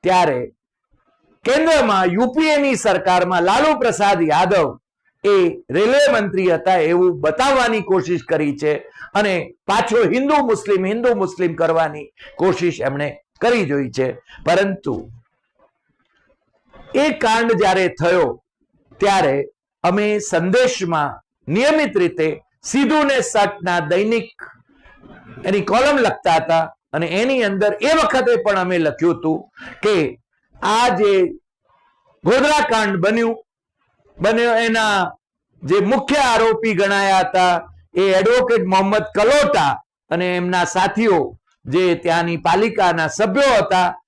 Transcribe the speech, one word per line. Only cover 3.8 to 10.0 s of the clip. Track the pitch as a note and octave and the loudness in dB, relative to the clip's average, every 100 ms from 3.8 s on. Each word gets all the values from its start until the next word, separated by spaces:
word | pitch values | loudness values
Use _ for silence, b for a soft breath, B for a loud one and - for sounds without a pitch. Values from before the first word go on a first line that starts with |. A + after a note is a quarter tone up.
| A#3+ F#3 G3+ F#3+ | -2 0 0 2
યાદવ | E3 D3 F#3 G3 C#3 - _ _ _ _ | 2 2 2 2 0 -4 _ _ _ _
એ | G3+ G3 F3+ - - | 2 4 2 -2 -6
રેલવે | D3+ G#3+ C4+ C#4+ A#3+ | 0 2 4 4 2
મંત્રી | G3+ F#3 F3+ | -2 -2 0
હતા | E3 F#3 F#3 | 0 2 2
એવું | D#3+ F3 F3+ D#3 | 2 2 2 0
બતાવવાની | D3+ D#3 C4+ C4+ A#3+ A3 | -4 0 0 2 0 -2
કોશિશ | F3+ F#3 E3 F3 - | 0 -2 0 -6 -2
કરી | D#3+ D3+ C#3+ | -2 -2 -2
છે, | D3+ D3 - B B | -2 -4 -6 B B
અને | G3+ G#3 F3+ - - - | -2 -2 -2 -6 -16 -2
પાછો | G3+ A#3+ A3 | -2 0 0